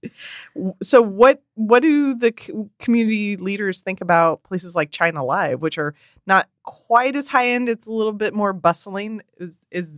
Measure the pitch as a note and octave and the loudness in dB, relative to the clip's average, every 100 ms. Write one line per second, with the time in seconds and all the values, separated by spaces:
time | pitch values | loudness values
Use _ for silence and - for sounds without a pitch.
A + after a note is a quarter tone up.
0 | - - - - - - F#3 - - B3+ | -20 -18 -20 -18 -16 -8 -8 -6 4 4
1 | A3+ G3 B3+ C4 _ - G#3+ A#3+ D#4 D4 | 6 4 4 4 _ -4 2 4 6 4
2 | C#4+ A#3+ A#3 A3+ - G#3+ G#3 - - A#3 | 2 0 -2 -2 -10 -10 -12 -6 0 2
3 | A3 G#3+ G#3 G3 F#3 G3+ G3+ F#3 - F#3+ | 2 0 -2 -4 -6 -4 -4 -6 -8 -6
4 | F3 E3+ E3 D#3 - F#3 F3 E3+ D3 - | 0 2 2 0 -6 -10 -6 -4 -4 -2
5 | E3+ D#3 B2 E3+ D#3+ B2+ D#3+ D#3+ D3 D3 | -2 -2 -4 -2 -2 -2 -4 -4 -6 -8
6 | _ _ - F#3+ - _ - - - A#3 | _ _ 0 2 0 _ -20 -12 2 2
7 | B3+ C#4 C#4 C4 B3 B3 A#3+ A3+ A3 A3 | 4 -2 -2 0 2 0 -2 -4 -6 -4
8 | A3 G#3 G#3+ G#3 G3+ F#3+ E3+ E3+ G3+ G3 | -2 -2 -4 -2 -2 0 0 0 -6 -10
9 | G#3+ A3 - - F3 E3 _ F3 E3 | -8 -12 -14 -16 -16 -18 _ -10 -10